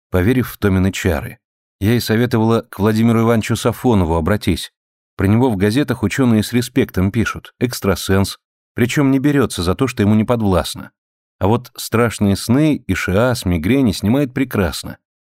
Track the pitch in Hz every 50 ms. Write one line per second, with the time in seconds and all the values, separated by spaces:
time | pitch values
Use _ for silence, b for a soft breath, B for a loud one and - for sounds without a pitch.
0 | _ _ - 92 90 107 127 127 117 123 - - - 101 95 95 92 98 95 -
1 | - 95 82 69 - - - - _ _ _ _ _ _ _ - 95 104 120 117
2 | - - 110 110 123 120 123 113 110 113 113 110 - _ - - 98 110 110 110
3 | 113 117 113 113 113 113 117 117 - - 117 - - 123 110 - - 127 113 98
4 | 90 78 82 82 80 85 104 104 - 98 85 80 - - _ _ _ _ _ _
5 | _ _ _ - 95 98 104 113 127 135 110 92 98 104 107 135 147 131 123 -
6 | - 98 - - 131 123 113 107 101 - - 123 120 - - 123 113 - - 95
7 | 92 98 - 117 101 - - 82 - - - - 131 123 - - - 98 90 -
8 | - - 95 95 98 - - - _ _ _ _ _ _ _ - 117 127 - 151
9 | 143 135 135 135 127 147 143 143 120 123 - - 87 87 90 - 139 123 - -
10 | 104 101 107 107 107 98 123 113 110 98 92 82 76 - - - 65 - _ _
11 | _ _ _ _ _ _ _ - 95 95 113 123 123 - - - - - - 110
12 | 120 110 - - 110 101 98 - - - 117 139 156 156 143 - - - 95 -
13 | - - 90 101 120 127 123 - - 92 87 82 76 92 127 139 135 107 90 -
14 | - 98 117 139 147 127 - 123 135 127 - 110 92 - - - - - - -
15 | _ _ _ _ _ _ _ _